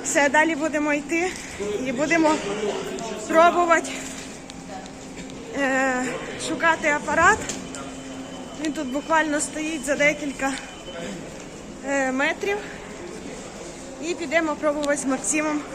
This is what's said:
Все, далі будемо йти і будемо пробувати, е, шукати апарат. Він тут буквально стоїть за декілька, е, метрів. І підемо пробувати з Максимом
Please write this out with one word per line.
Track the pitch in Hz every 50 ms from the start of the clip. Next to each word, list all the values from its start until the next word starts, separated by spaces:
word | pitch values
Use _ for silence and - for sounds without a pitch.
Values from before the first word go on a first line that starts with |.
| -
Все, | - - 320 285 285
далі | 254 302 311 320 330
будемо | 269 302 311 262 302 294 302 285
йти | 294 294 285 330 330 349 370 - - - - - - 202 208 208 - 254
і | 262
будемо | 247 240 302 320 330 330 311 302 311 - - 202 202 214 214 202 196 190 381 - - - - - 208 208 -
пробувати, | - 320 320 330 349 330 349 349 339 330 320 - - - - - - - - - - - - - - - - - - 202 190 - - - - - - - - - - - - - - -
е, | 277 277 254 269 262 269 269 254 254 254 254 - - - - - - -
шукати | - 330 262 - 330 320 320 320 311
апарат. | 294 294 294 311 294 311 330 370 427 440 - - - - - - - - - - - - - - - - - - - - - - - - 302
Він | 320 269
тут | 320 294
буквально | 254 247 294 285 - 330 320 311 311 294 302
стоїть | - - - 302 311 311 320 302 -
за | 277 285
декілька, | 247 285 294 311 294 302 277 254 - 269 269 262 - - - - - - 180 180 170 170 196 196 175 - - - - - - - - - - - - - 269
е, | 277 277 262 262
метрів. | 262 262 277 311 339 - - 392 403 415 415 - - - - - - - - 349 - - - - - - - - - - - - - - - - - -
І | 269 330 349
підемо | - 339 269 302 330 330 311 294
пробувати | 294 302 311 294 302 294 285 285
з | 285 285
Максимом | 269 262 254 - - 330 311 302 311 302 302 294 -